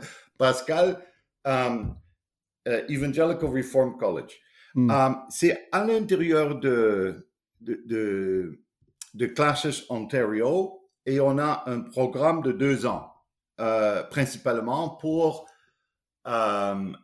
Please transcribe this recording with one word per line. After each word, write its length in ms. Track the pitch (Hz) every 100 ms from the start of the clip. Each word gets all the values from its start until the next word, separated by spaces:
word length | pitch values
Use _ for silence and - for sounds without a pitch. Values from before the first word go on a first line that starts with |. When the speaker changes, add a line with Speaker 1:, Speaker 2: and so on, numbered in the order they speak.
| - - _ _
Speaker 1:
Pascal. 680 | 131 127 - 160 185 180 - _ _ _ 139
Euh, 360 | 127 123 117 101 65 _ _ _ _ _ _ 123
euh, 160 | 117 -
Evangelical 600 | 143 143 139 165 170 151
Reformed 480 | 131 123 131 127 -
College. 420 | 104 80 - - _ _ - 127
Speaker 2:
Hmm. 160 | 123
Speaker 1:
Euh, 180 | 117 131 127 -
c'est 380 | - 170 - -
à 120 | 185
l'intérieur 760 | 220 226 214 185 170 156 147 135
de, 680 | 135 120 110 101 95 90 - _ _ _
de, 220 | 113 117 120
de, 760 | 110 107 98 95 95 87 73 _ _ _ _ - 107
de 100 | 120
Classes 580 | - 147 143 151 139 -
Ontario 960 | 120 107 135 110 107 123 180 190 - _ _ -
et 120 | 135
on 200 | 139 139
a 240 | 147 147 127
un 160 | 120
programme 640 | - 127 127 131 156 165
de 80 | 139
deux 340 | 104 139 127 117
ans, 260 | 87 - _ _ _ _ -
euh, 440 | 113 110 107 98
principalement 840 | - 143 131 113 127 117 113 139 160
pour, 600 | - 156 165 160 160 - _ _ _ _ _ _ _ 123
euh, 640 | 117 107 101 101 98 95 -